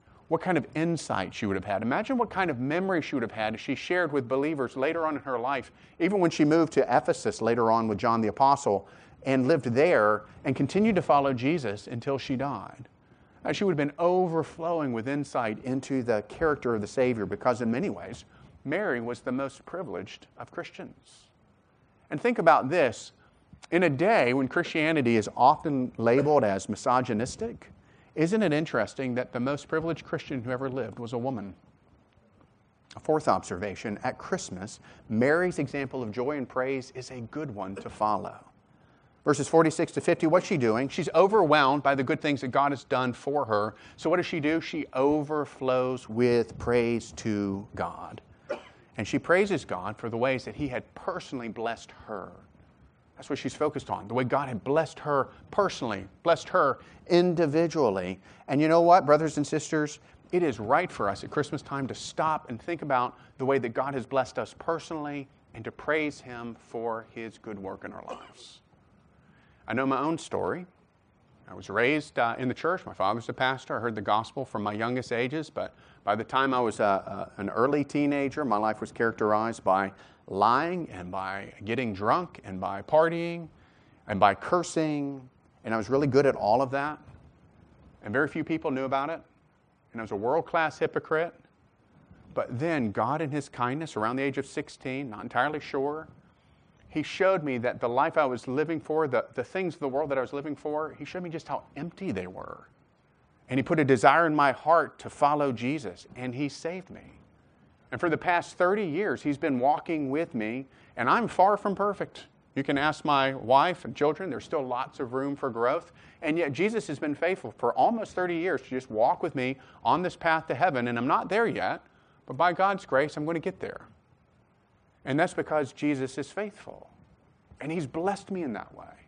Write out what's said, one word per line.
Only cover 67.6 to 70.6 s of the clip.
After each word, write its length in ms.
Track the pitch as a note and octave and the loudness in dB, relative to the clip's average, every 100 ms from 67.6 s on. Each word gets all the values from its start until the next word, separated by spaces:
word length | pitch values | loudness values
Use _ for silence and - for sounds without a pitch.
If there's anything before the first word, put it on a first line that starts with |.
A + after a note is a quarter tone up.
| F#2+ F#2+ - | -10 -12 -14
in 80 | |
our 100 | G2+ - | -14 -14
lives. 520 | - - - - - _ _ _ _ _ _ _ _ _ _ - | -14 -16 -20 -20 -20 _ _ _ _ _ _ _ _ _ _ -6
I 60 | |
know 120 | A#2 C3+ | -2 0
my 140 | C3 | 0
own 180 | D3+ E3 | 0 -4
story. 480 | - G2 F#2 D3 | -4 -4 -4 -4